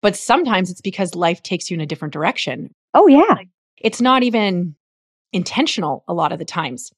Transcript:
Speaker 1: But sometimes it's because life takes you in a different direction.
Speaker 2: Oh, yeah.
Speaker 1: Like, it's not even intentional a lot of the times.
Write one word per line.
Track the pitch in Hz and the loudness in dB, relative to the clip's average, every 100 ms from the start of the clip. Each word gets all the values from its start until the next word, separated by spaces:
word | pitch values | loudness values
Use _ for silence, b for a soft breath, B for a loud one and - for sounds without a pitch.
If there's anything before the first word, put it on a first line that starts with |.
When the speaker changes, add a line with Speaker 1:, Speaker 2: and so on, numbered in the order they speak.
Speaker 1:
But | 208 196 | 0 -2
sometimes | - 247 311 202 185 | 0 0 2 0 -2
it's | 180 | -6
because | 196 190 185 | -10 -6 -6
life | 170 170 175 | 0 -2 -2
takes | - 175 - | -6 -8 -6
you | |
in | 170 | -6
a | 151 | -6
different | 151 151 | -8 -8
direction. | 160 160 214 - 127 - _ _ | -4 -4 -4 -6 -8 -10 _ _
Speaker 2:
Oh, | - 392 | 4 8
yeah. | 277 415 | 8 6
Speaker 1:
Like, | 254 - _ _ _ | 2 -2 _ _ _
it's | 220 220 | -6 0
not | 247 262 | 2 2
even | 247 226 208 180 175 147 _ _ _ _ _ | 2 0 0 0 -4 -8 _ _ _ _ _
intentional | 190 180 - 302 - 160 139 - | -6 -4 -2 -2 -2 -4 -6 -6
a | |
lot | 170 156 | -2 -2
of | 165 | -4
the | |
times. | 165 - 151 123 - | -8 -6 -6 -8 -16